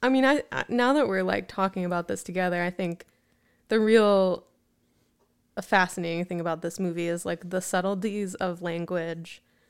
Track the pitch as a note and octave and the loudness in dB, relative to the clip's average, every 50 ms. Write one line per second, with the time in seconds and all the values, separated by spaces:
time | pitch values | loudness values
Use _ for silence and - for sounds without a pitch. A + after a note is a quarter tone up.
0 | A#3+ B3+ C4 C4 C4 C4+ D4 C#4+ - - - - - - A3+ A#3+ A#3+ B3 C#4 D4+ | 2 2 4 4 6 4 4 2 0 -2 -6 -6 -4 -2 0 2 2 4 4 4
1 | C4 A3 F#3+ F#3+ F#3 F#3 G3 G3+ F#3+ - - - F#3+ F#3+ F#3 F#3+ F3+ F3 F3 F3 | 2 2 0 0 0 0 -2 -2 -4 -6 -4 -2 -2 -2 -2 -4 -4 -2 -2 -2
2 | F3 - G3 F#3+ - - F3 F#3 F3+ F3+ F3 F3 F3 F3+ F3+ - F#3+ E3+ E3+ - | -2 -4 -6 -6 -8 -6 -4 -2 -2 0 0 0 -2 -2 -2 -2 -4 -4 -4 -6
3 | - - _ _ _ _ _ _ _ _ _ _ _ - A3 A3+ G#3+ G#3+ A3 A3+ | -12 -18 _ _ _ _ _ _ _ _ _ _ _ 0 2 2 4 6 6 6
4 | G#3+ G#3 G3+ G3 F#3+ F#3 F3+ - - _ _ _ _ _ _ _ _ _ _ _ | 8 6 6 4 4 2 0 -2 -6 _ _ _ _ _ _ _ _ _ _ _
5 | _ _ _ _ _ _ _ _ _ _ _ - - - G#3+ F#3+ F3+ F3+ - F#3 | _ _ _ _ _ _ _ _ _ _ _ -14 -2 2 4 4 4 2 0 -4
6 | F3 E3+ E3 E3+ F3 - F3+ F3 E3 E3+ E3 E3 - D#3 - - F#3+ F3 E3 E3+ | -4 -4 -2 -4 -4 -4 -4 -4 -4 -4 -4 -4 -4 -6 -4 -4 -4 -4 -2 -2
7 | E3+ E3+ E3+ E3+ - F#3 F3 E3+ - F3 F3+ F#3 F3+ - - F#3 F#3 G3 G3+ F#3+ | -2 -2 -4 -4 -4 -6 -6 -6 -6 -6 -6 -4 -4 -2 -2 -2 0 -2 -2 -2
8 | G3 A3 G3 G#3 G3+ F#3 F#3 - F#3+ F#3 F3 F3 F3+ E3+ E3 E3+ E3+ E3 F3+ E3+ | -4 -4 -4 -4 -6 -6 -6 -4 -4 -4 -4 -4 -6 -6 -4 -4 -4 -4 -4 -4
9 | E3 E3 E3 E3 E3 - - - _ _ _ _ _ | -4 -4 -8 -10 -12 -14 -18 -20 _ _ _ _ _